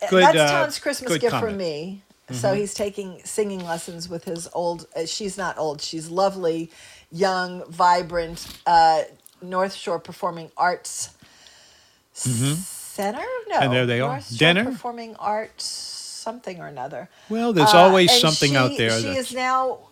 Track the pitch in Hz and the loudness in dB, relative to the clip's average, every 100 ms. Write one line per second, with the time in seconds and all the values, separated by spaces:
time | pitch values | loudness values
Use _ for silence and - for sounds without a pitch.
0 | 202 185 185 160 147 143 294 - 294 269 | 0 6 6 6 4 2 0 -4 -6 -6
1 | 254 160 233 127 117 202 170 147 175 196 | -4 -2 0 0 -2 -4 -6 -6 -10 -12
2 | - _ - 123 202 202 202 - 208 202 | -18 _ -12 -4 -2 0 -2 -4 -6 -6
3 | 190 175 - - 208 190 170 170 - 170 | -12 -14 -8 -4 -4 -4 -6 -8 -8 -14
4 | 175 170 185 170 170 - 175 170 - - | -12 -10 -10 -10 -8 -6 -4 -6 -8 -10
5 | 165 - 202 190 175 - 156 147 - 160 | -8 -8 -8 -6 -8 -4 -6 -6 -10 -10
6 | 160 175 196 190 170 165 165 - - - | -6 0 0 0 -2 -2 -6 -14 -20 -20
7 | _ 170 190 185 180 180 156 165 180 180 | _ -2 0 0 -4 -6 -10 2 4 4
8 | 170 175 165 170 - - - 170 165 156 | 2 -4 -4 -8 -16 -8 2 6 6 6
9 | - - _ _ 180 185 190 - - 165 | 0 -8 _ _ -6 -2 -2 -4 -6 -6
10 | - 170 185 170 160 - 175 175 - - | -8 -8 -8 -8 -10 -2 -2 -2 -6 -10
11 | - - - _ - _ _ _ _ _ | -12 -14 -20 _ -20 _ _ _ _ _
12 | _ - 127 117 135 160 190 - - - | _ -8 -4 -2 0 -2 -6 -14 -12 -6
13 | 202 254 440 508 440 320 139 127 123 120 | -4 -4 -6 -8 -2 0 2 2 2 0
14 | 135 - - 117 156 180 247 254 247 240 | -2 -4 -8 2 4 4 0 -4 -10 -10
15 | 226 214 202 214 - - - - - - | -14 -8 -4 -4 -6 -10 -12 -10 -12 -14
16 | - - 226 240 202 175 151 139 131 127 | -16 -14 -12 -12 -12 -14 -14 -12 -10 -12
17 | 180 _ - 226 233 185 214 175 185 190 | -14 _ -8 -2 0 4 8 10 10 8
18 | 180 - 160 156 147 139 127 123 113 113 | 6 6 4 2 2 4 2 2 0 0
19 | 113 269 254 247 254 262 262 - - | 0 -4 -4 -4 0 0 0 -4 -12